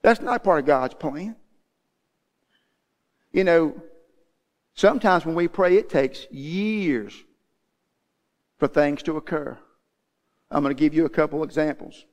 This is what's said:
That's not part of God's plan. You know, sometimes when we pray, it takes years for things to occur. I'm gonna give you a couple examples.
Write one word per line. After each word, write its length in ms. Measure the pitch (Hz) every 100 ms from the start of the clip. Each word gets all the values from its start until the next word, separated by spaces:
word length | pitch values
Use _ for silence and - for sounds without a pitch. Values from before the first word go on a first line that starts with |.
That's 200 | 214 233
not 220 | 247 240
part 160 | 202 160
of 60 | 135
God's 280 | 139 127
plan. 420 | - 156 143 196 226 _ _ _ _ _ _ _ _ _ _ _ _ _ _ _ _ _ _ _
You 120 | 180
know, 380 | 185 170 160 - - - _ _ _ _ _ _ _
sometimes 520 | - 196 247 208 180 160
when 100 | 165
we 120 | 175
pray, 300 | - 180 185
it 120 | 220
takes 400 | 156 135 - -
years 920 | 139 143 180 208 214 185 123 101 - - _ _ _ _ _ _ _ _ _ _ _ _ _
for 100 | 139
things 340 | - 147 147
to 140 | - 156
occur. 400 | - 156 139 - _ _ _ _ _ _ _ _ _
I'm 100 | 143
gonna 140 | 143 135
give 180 | 151
you 120 | 156 160
a 40 |
couple 340 | - 151 143
examples. 600 | 156 - 151 135 - - _